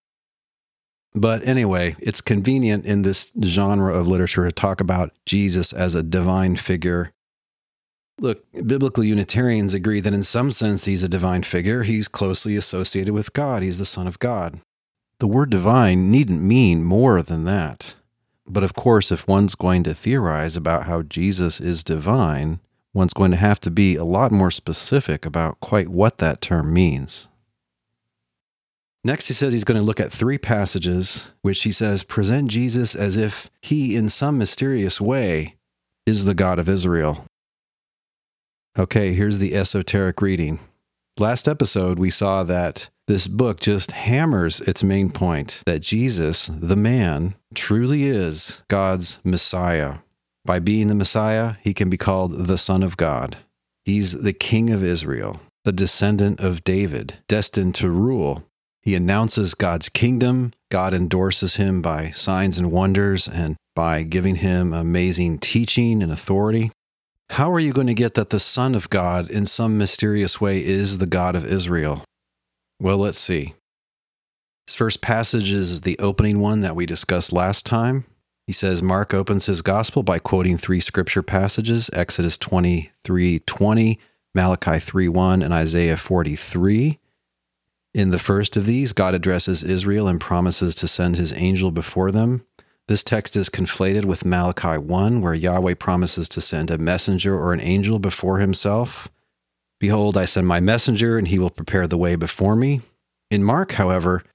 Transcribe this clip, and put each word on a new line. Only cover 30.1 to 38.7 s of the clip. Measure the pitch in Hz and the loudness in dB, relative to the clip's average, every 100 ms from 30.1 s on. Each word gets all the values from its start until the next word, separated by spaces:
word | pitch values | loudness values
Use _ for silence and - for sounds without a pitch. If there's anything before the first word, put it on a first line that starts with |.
three | - 120 139 | -2 -2 -2
passages, | - 107 101 92 87 90 92 - - _ | -2 0 0 -2 -2 0 0 -2 -6 _
which | 98 95 | -4 -2
he | 110 | 0
says, | - 107 98 | 0 0 -2
"Present | - - 98 135 131 | -4 -2 0 0 0
Jesus | 110 123 123 113 | 0 0 0 -2
as | - 101 101 | -2 -2 0
if | 107 - - _ | -2 -4 -12 _
he, | - 151 131 113 | -4 -2 0 0
in | 107 | 0
some | - 143 139 | 0 0 0
mysterious | 101 - 135 127 95 - | 0 0 -2 0 -2 0
way, | 107 135 104 80 78 - _ _ _ _ - | 0 0 0 -2 -4 -12 _ _ _ _ -2
is | 107 | 0
the | 98 | 2
God | 92 92 87 | 2 0 0
of | 85 | 0
Israel." | 98 90 85 76 76 - _ _ _ _ _ _ _ _ _ _ _ _ _ _ | 0 2 2 0 -4 -10 _ _ _ _ _ _ _ _ _ _ _ _ _ _